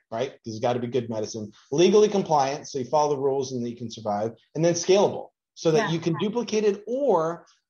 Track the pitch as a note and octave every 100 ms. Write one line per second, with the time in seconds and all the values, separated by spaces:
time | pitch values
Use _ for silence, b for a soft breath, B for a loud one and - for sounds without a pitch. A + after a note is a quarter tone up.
0 | _ A2+ C3+ - A#2 A2 A#2+ A#2+ A#2+ B2+
1 | A2+ A2 G#2+ A2+ G#2 b b C#3+ F#3 G#3
2 | G#3 G3+ F3+ D3+ C3+ D3 - C#3 A#2+ D3+
3 | D3 C#3 C3+ C3+ B2+ B2+ A#2+ A#2 A#2 A2+
4 | G#2+ G#2 A2 A#2 b D3 E3+ E3+ - G3
5 | E3 - - _ _ - E3 D#3 - E3
6 | E3+ D#3 G3+ A#3+ G#3+ G#3+ G#3 G3+ - B3+
7 | C#4+ F3 D#3+ E3+ b b _